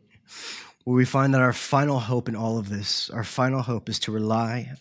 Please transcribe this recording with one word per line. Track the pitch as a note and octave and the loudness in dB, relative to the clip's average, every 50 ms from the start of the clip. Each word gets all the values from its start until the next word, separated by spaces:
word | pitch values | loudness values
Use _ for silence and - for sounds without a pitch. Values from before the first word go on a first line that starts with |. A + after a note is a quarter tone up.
| _ _ _ _ _ - - - - - - - - - - _ - | _ _ _ _ _ -20 -18 -16 -14 -14 -14 -14 -16 -20 -20 _ -2
where | B2 B2 | 2 4
we | B2+ B2 | 4 4
find | - - C3+ C3+ C#3 C3+ | 4 4 4 4 4 6
that | C3 | 6
our | B2+ B2 A#2+ | 6 4 2
final | - - - C#3+ C3+ D3 D3 C#3 B2+ | 0 -2 0 2 2 4 2 2 0
hope | A2 A#2 B2+ B2 A#2+ A#2 | 0 0 -2 -2 -2 -2
in | A2+ | -4
all | G#2+ A2+ A2+ A2+ | -4 -2 -2 -2
of | A2+ G#2 G2 | -2 -4 -4
this, | G2+ G2+ G2+ - - - - - | -6 -6 -4 -4 -4 -4 -4 -6
our | - A#2 G#2 | -6 -6 -6
final | - - - B2+ C3 C3+ C3+ | -4 0 0 2 2 2 0
hope | B2 B2+ A#2+ G#2 - - | -2 -2 -4 -4 -4 -6
is | G#2+ - | -6 -6
to | - A2+ | -4 -4
rely | G#2+ A2 G#2+ G#2+ A2 A2+ A#2 A2+ A#2 B2 A2+ B2+ C3 - | -2 -2 0 2 2 2 0 0 -2 -6 -6 -8 -12 -8